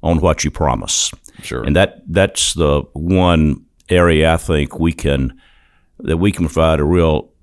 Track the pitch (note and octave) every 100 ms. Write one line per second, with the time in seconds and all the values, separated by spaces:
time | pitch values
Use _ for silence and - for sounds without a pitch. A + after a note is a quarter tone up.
0 | E2 E2 E2+ D#2 D2+ - D2+ A#1+ - -
1 | - - - - - B1 A1+ D2+ G2 -
2 | - E2+ F#2+ - - - D#2 D2 C#2 -
3 | E2 F#2 F2+ E2+ D2+ C#2 _ _ _ F2+
4 | F2 D#2 D#2+ D#2+ - D#2 C#2+ - E2 E2
5 | D#2 C#2+ C2 - _ _ _ _ _ _
6 | - E2 F2+ - E2 - D#2+ D#2 D2 F2
7 | E2 D2+ - _